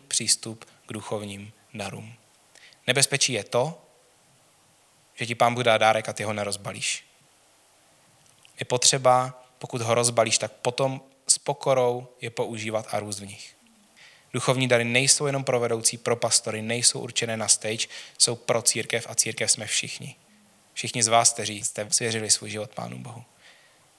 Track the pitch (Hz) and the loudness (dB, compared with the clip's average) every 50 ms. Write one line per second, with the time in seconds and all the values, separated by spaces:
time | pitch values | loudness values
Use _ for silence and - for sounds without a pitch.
0 | - - - - 120 104 - - - 117 110 110 - - - _ _ - 107 107 | -8 -6 -4 -2 0 0 0 -2 -2 -6 -12 -12 -16 -20 -20 _ _ -12 -10 -10
1 | 104 - 113 107 104 104 101 101 101 104 - _ _ _ - 110 101 98 - 107 | -8 -6 -6 -6 -6 -8 -10 -12 -14 -16 -18 _ _ _ -12 -10 -8 -8 -8 -10
2 | 107 110 117 - _ _ _ _ _ _ _ - - - - _ _ - 127 139 | -12 -14 -18 -20 _ _ _ _ _ _ _ -20 -20 -20 -20 _ _ 0 2 2
3 | 135 - - 135 - - 131 104 98 - - 120 127 156 170 - - _ _ _ | 2 2 2 0 0 0 0 -2 -2 0 0 0 0 0 -2 -8 -16 _ _ _
4 | _ _ _ _ _ _ _ _ _ _ _ _ _ _ _ _ _ _ _ _ | _ _ _ _ _ _ _ _ _ _ _ _ _ _ _ _ _ _ _ _
5 | _ _ _ - 123 113 120 113 123 117 120 120 123 120 110 107 107 110 110 110 | _ _ _ -8 -6 -4 2 4 4 4 4 4 4 4 6 8 8 6 6 4
6 | 110 - 107 - 107 104 107 104 104 101 101 98 101 107 104 110 127 - - - | 2 -2 -6 -4 -4 -4 -2 -2 -4 -4 -4 -6 -8 -10 -8 -6 -4 -4 -4 -6
7 | - _ _ _ _ _ _ _ _ _ _ _ _ _ _ _ _ _ _ _ | -8 _ _ _ _ _ _ _ _ _ _ _ _ _ _ _ _ _ _ _
8 | _ _ _ _ _ _ _ _ - - _ - - - - 120 - - - 135 | _ _ _ _ _ _ _ _ -20 -20 _ -12 -6 -2 0 2 4 4 4 4
9 | 127 127 123 127 127 131 135 - - - _ _ - - - 127 113 113 117 120 | 6 6 6 6 4 0 -4 -12 -20 -20 _ _ -12 -8 -6 -4 0 2 2 4
10 | 120 120 120 117 113 113 107 - - 110 - - - 123 123 - 139 135 131 135 | 4 4 4 4 4 4 2 0 0 -4 -6 -6 -4 -4 0 0 0 -2 -2 -4
11 | - - _ _ _ - - - - - 143 - - 147 135 127 123 123 120 123 | -12 -18 _ _ _ 0 0 0 0 -4 -6 -2 0 2 2 4 4 2 0 -2
12 | 127 127 - - - 117 - - 120 98 117 110 104 110 107 107 110 - - 107 | -6 -12 -14 -12 -12 -8 -4 -4 -4 -4 -4 -6 -4 -4 -4 -4 -4 -4 -4 -4
13 | 104 104 104 101 101 98 101 - - - - _ _ _ _ _ _ _ _ - | -4 -6 -8 -10 -10 -12 -14 -16 -18 -20 -20 _ _ _ _ _ _ _ _ -20
14 | - - - - _ _ - 127 - - 131 127 131 123 123 117 117 117 120 127 | -20 -20 -20 -20 _ _ -8 -2 0 0 2 2 4 4 4 4 4 4 2 2
15 | 135 135 - - 151 143 135 139 135 135 127 123 120 117 117 113 110 - - 117 | 4 4 4 2 2 0 -2 -2 0 0 0 0 2 0 0 0 0 0 -2 0
16 | - - 120 117 - 113 - - - 113 110 107 110 110 117 120 120 - - 135 | -2 -2 0 0 2 2 2 0 0 -2 -4 -4 -4 -4 -2 2 2 2 2 2
17 | 135 127 117 - - 113 113 110 107 101 - - - 110 110 113 - - - - | -2 -6 -4 -4 -4 -2 -4 -2 0 2 2 2 0 -2 -4 -4 -4 -6 -8 -12
18 | - - - - - - 120 113 - - 117 117 110 - - 120 110 - - 117 | -18 -14 -2 0 0 2 0 0 0 0 0 2 2 2 0 0 -2 -2 -4 -4
19 | - - 120 - - 113 110 - 117 107 - - 110 104 - - - - - - | -4 -2 -2 -2 -2 -2 -2 -2 0 0 0 0 -2 -2 -2 -2 -2 -4 -6 -12
20 | - - - - _ _ _ _ _ _ _ _ _ _ _ - - 117 - 127 | -12 -14 -16 -18 _ _ _ _ _ _ _ _ _ _ _ -8 -6 -4 0 0
21 | 113 110 110 117 117 - - - 107 104 107 101 101 - - - 107 107 - - | 2 4 6 6 6 4 2 0 -4 -6 -6 -6 -6 -6 -6 -6 -4 -2 -2 -2
22 | 123 117 113 113 110 104 - - 110 107 107 107 104 - - - 117 117 120 - | 0 -2 -2 -2 0 0 0 0 0 -4 -8 -8 -8 -8 -10 -10 -10 -10 -10 -12
23 | 64 - 113 113 120 - _ _ - - - - _ _ _ _ _ _ _ | -12 -14 -14 -16 -18 -20 _ _ -20 -20 -20 -20 _ _ _ _ _ _ _